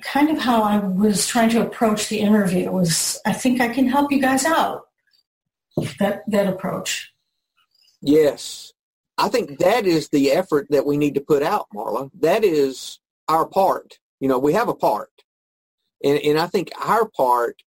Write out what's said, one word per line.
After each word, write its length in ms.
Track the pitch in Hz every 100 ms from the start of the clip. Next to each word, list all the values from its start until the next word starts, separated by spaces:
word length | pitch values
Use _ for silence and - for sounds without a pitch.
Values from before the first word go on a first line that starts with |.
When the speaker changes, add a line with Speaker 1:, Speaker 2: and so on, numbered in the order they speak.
Speaker 1:
kind 280 | - 277 302
of 80 | 302
how 240 | 240 233
I 160 | 208 208
was 480 | 190 185 214 190 -
trying 240 | 240 226
to 160 | 226 185
approach 420 | - 220 214 -
the 120 | 214
interview 500 | 208 214 190 180 185
was, 500 | 185 170 160 - - 220
"I 60 |
think 280 | 185 262 247
I 80 | 233
can 200 | 240 254
help 240 | 285 285
you 80 | 285
guys 240 | 262 262
out." 380 | 302 320 214 - - _ _ _ _ _ _ _ _ - - -
That, 240 | 196 202 -
that 180 | 202 196
approach. 640 | 175 - 165 - - - _ _ _ _ _ _ _ _ _
Speaker 2:
Yes. 720 | 139 151 147 - - - - _ _ _ _ -
I 120 | 175
think 300 | 247 202 139
that 280 | 175 233 196
is 220 | 160 147
the 240 | 147 139
effort 360 | 143 185 147 139
that 160 | 143 139
we 100 | 147
need 180 | 147
to 60 | 139
put 220 | - 147
out, 240 | 151 208 -
Marla. 360 | 202 107 107 135 -
That 220 | 151 208
is 540 | 214 156 135 127 - - _ _ -
our 180 | 160 156
part. 520 | - 190 151 - - _ -
You 100 | 135
know, 100 | 127
we 140 | 143
have 140 | 185 226
a 60 |
part. 360 | 139 170 104 95 _ _ _ _ _ _ _ _ _
And, 160 | 139 143
and 200 | 147 151
I 80 | 170
think 240 | 196 160 -
our 260 | 143 208 220
part 540 | - 127 123 117 -